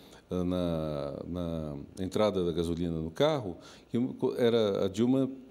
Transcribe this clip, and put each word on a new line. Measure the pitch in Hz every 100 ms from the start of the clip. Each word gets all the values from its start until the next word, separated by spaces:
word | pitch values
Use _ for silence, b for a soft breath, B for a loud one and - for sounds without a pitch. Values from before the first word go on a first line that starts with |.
| B B -
ah, | 90
na, | 90 90 87 82 78 73 71 - -
na | 87 85 82 78 71 69 -
entrada | 92 104 104 95
da | 87
gasolina | 80 85 82 87 82
no | 80
carro, | 80 147 151 107 85 B B -
que | 117 127 - 131 -
era | 120 113 107 98 95
a |
Dilma, | 92 120 131 131 - -